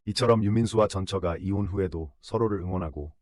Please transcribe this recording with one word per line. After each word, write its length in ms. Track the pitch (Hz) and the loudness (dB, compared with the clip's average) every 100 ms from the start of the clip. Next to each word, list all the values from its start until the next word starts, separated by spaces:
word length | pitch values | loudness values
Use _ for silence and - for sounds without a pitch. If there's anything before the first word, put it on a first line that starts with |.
| - | -6
이처럼 380 | 104 120 117 | 0 4 4
윤민수와 440 | 104 113 113 110 107 | 4 2 2 4 2
전처가 500 | 98 95 95 90 85 | 2 -4 -2 -2 -4
이혼 300 | 90 98 98 | -2 -2 -2
후에도 460 | 101 92 82 80 - | -2 -2 -4 -10 -14
서로를 400 | - 113 113 101 | -6 -2 0 -2
응원하고 520 | 90 92 85 71 78 - | -4 -4 -6 -8 -12 -14